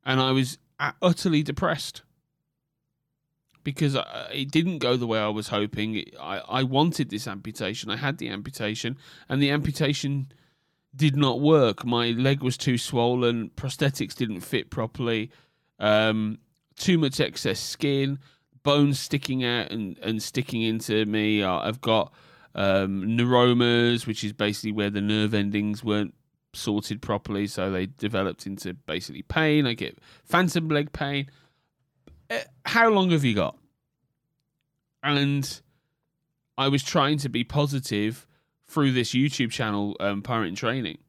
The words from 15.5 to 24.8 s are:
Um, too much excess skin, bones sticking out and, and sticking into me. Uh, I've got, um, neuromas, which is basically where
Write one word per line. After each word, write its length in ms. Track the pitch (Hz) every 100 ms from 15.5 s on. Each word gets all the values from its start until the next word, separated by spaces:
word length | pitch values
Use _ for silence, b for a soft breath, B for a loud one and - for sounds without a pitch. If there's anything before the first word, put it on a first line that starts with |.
| b b _
Um, 600 | 107 107 110 110 107 113 _ _ _ -
too 200 | - 170
much 240 | 143 135
excess 400 | 127 - 117 95
skin, 580 | - - 143 139 135 139 b b b _
bones 360 | 143 147 143 135
sticking 460 | - 143 - 131
out 260 | 123 120 -
and, 280 | 113 98 -
and 240 | - 110
sticking 400 | - 127 127 117
into 420 | 113 113 110 110
me. 380 | 107 107 107 107
Uh, 160 | 95 90
I've 240 | 98 117
got, 280 | 117 110 - b b b b
um, 500 | - 98 98 98 98
neuromas, 1000 | 98 117 120 123 123 120 120 120 120 120 113
which 180 | 110
is 80 | 104
basically 400 | - 104 104 110
where 160 | 107